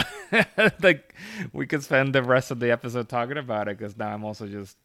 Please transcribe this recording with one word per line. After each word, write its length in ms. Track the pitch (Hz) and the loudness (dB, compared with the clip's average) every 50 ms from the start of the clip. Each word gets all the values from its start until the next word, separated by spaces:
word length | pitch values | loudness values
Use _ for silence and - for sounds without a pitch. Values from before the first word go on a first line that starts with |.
| - - - - - - | -2 -2 -6 -16 -6 2
<laughs> 500 | 202 226 202 - _ - 220 214 - - | 2 2 2 2 _ 2 2 2 2 6
like, 320 | - 185 165 135 - _ _ - 190 214 220 214 190 120 | 4 4 4 4 -2 _ _ -18 -16 -14 -10 -10 -10 -8
we 160 | - - 143 | -6 -6 -4
could 160 | - 156 147 135 | -2 -2 -4 0
spend 320 | - 143 131 135 139 135 | 2 2 4 4 4 2
the 80 | 135 123 | 2 4
rest 280 | 123 127 131 127 - | 4 4 4 4 0
of 100 | 131 117 | -4 -2
the 100 | 120 120 | 2 2
episode 380 | 117 117 - 120 117 123 113 - | 2 0 -2 -6 -6 -6 -6 -4
talking 260 | 131 120 117 123 143 | -4 -4 -4 -4 -6
about 300 | 151 131 123 110 107 104 | -8 -6 -4 -4 -4 -2
it, 100 | 104 101 | -4 -6
'cause 200 | 92 107 104 101 | -8 -10 -12 -8
now 160 | 113 107 107 104 | -8 -6 -6 -6
I'm 100 | 104 107 | -6 -8
also 240 | 107 104 - 113 | -10 -10 -10 -12
just, 300 | 101 101 104 98 95 - _ | -10 -10 -10 -12 -14 -18 _